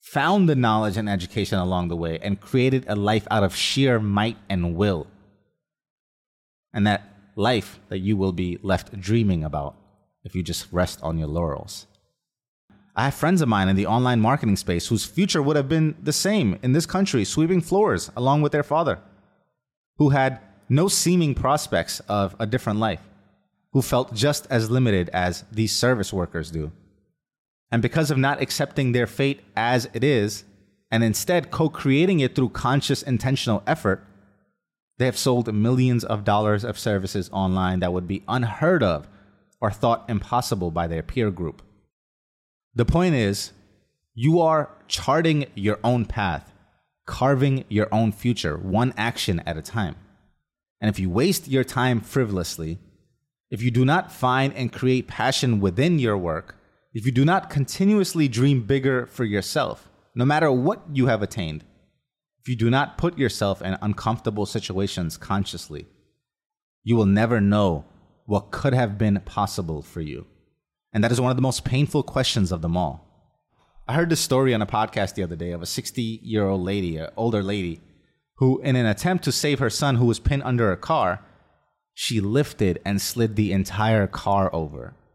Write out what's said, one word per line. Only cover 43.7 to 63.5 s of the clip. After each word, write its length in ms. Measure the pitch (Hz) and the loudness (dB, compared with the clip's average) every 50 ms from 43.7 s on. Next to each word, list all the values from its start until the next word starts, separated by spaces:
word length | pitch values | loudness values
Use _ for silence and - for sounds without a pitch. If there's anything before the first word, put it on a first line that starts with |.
| _ _ _ _ _ _ _ _ _ | _ _ _ _ _ _ _ _ _
you 260 | 113 117 151 160 175 | 0 2 4 4 4
are 300 | 165 160 160 156 143 - - _ _ | 4 4 2 2 0 -2 -8 _ _
charting 600 | _ - - - - 135 160 165 165 156 147 143 - - | _ -8 -6 -2 0 2 2 4 2 2 2 -2 -4 -8
your 240 | 104 98 107 107 - - | -4 -2 -2 -2 0 0
own 220 | 117 123 123 113 | 0 0 0 0
path, 480 | - - 117 104 92 82 71 - - _ _ _ _ _ _ _ _ _ _ _ | -2 -2 -4 -2 -2 -2 -4 -8 -12 _ _ _ _ _ _ _ _ _ _ _
carving 580 | - - - 131 135 143 131 135 143 135 131 - - | -12 -4 -2 0 2 2 2 2 2 2 0 -4 -2
your 200 | - 104 104 - - | 0 0 0 2 2
own 200 | 110 113 110 101 | 2 2 2 0
future, 440 | - - 120 120 - - 82 73 | -2 -2 -2 -2 0 -2 -4 -4
one 380 | 80 92 95 92 107 123 131 - | -4 -4 -2 0 2 0 0 -2
action 460 | - 107 117 - - - - 95 85 - | -2 -6 -4 -4 -4 -2 -2 -2 -2 -2
at 100 | - 82 | -6 -8
a 60 | 78 76 | -8 -10
time. 340 | - - 113 104 82 71 - - _ _ _ _ _ _ _ _ _ _ _ _ _ _ _ | -6 -4 -4 -4 -4 -6 -10 -18 _ _ _ _ _ _ _ _ _ _ _ _ _ _ _
And 80 | 110 107 | -2 -2
if 100 | 101 - | -2 0
you 120 | 95 92 | -2 0
waste 380 | 85 104 135 190 185 - - - | 0 2 2 2 0 -2 -2 -2
your 160 | 135 131 127 | 0 0 0
time 360 | - - 127 123 127 123 113 | 0 -2 0 0 2 2 0
frivolously, 800 | 101 - - 135 127 107 101 92 85 - - - 82 78 85 - _ _ _ _ _ _ _ _ _ _ _ _ _ _ | -2 -2 -2 -2 0 0 -2 -4 -4 -4 -8 -8 -8 -8 -8 -10 _ _ _ _ _ _ _ _ _ _ _ _ _ _
if 120 | - 101 113 | -8 -2 -2
you 80 | 123 | 0
do 140 | 117 120 127 | 2 2 2
not 280 | 131 151 185 185 - - | 4 2 0 -2 -4 -8
find 420 | - - 127 127 131 135 139 - | -2 0 0 2 2 0 -2 -2
and 180 | - 127 113 - | -4 -6 -6 -6
create 360 | - - 127 127 127 - - | -2 0 0 0 0 -2 -6
passion 520 | - - 107 127 131 - - 131 117 104 | -6 -2 0 0 0 0 0 0 0 2
within 380 | 98 95 87 95 135 165 175 156 | 2 0 2 2 2 2 2 2
your 180 | 127 113 104 | 2 2 0
work, 380 | 98 90 85 78 82 - - - _ _ _ _ _ _ _ _ | 0 -2 -2 -4 -6 -8 -12 -20 _ _ _ _ _ _ _ _
if 120 | 120 104 | -4 -2
you 60 | 131 | 0
do 140 | 123 123 139 | 2 4 4
not 260 | 156 180 196 - - | 4 4 2 0 -2
continuously 800 | - 143 135 - - - 190 202 214 208 185 175 - 170 156 139 | -2 -2 -2 -2 -2 0 2 4 4 4 2 0 0 0 0 0
dream 360 | 113 113 127 143 143 127 113 | 2 2 4 4 4 2 2
bigger 420 | 98 135 139 131 135 135 127 120 | 0 -2 0 2 2 0 0 -2
for 180 | - - - 123 | -6 -6 -4 -2
yourself, 640 | 110 101 101 90 - - 160 131 113 - - - - _ _ _ _ _ | 0 0 -2 -2 -2 -2 -2 -2 -2 -4 -10 -14 -20 _ _ _ _ _
no 100 | 117 123 | 0 2
matter 280 | 135 147 151 165 156 135 | 2 4 4 4 4 4
what 300 | 123 123 160 220 - - 170 147 | 4 2 0 0 -2 -6 -6 0
you 140 | 135 127 | 2 2
have 160 | 127 117 104 101 | 2 2 2 0
attained, 420 | 92 - - 92 80 76 76 - _ _ _ _ _ _ _ _ _ _ _ _ _ _ _ | -4 -4 -6 -6 -6 -6 -8 -12 _ _ _ _ _ _ _ _ _ _ _ _ _ _ _
if 80 | _ - | _ -6
you 60 | 123 | -2
do 160 | 110 113 117 | 0 2 2
not 260 | 120 135 143 - - | 4 2 0 -2 -4
put 220 | - - 175 175 - | -2 -2 -2 0 0
yourself 420 | 139 113 - - 104 101 | -2 -2 0 0 -2 -2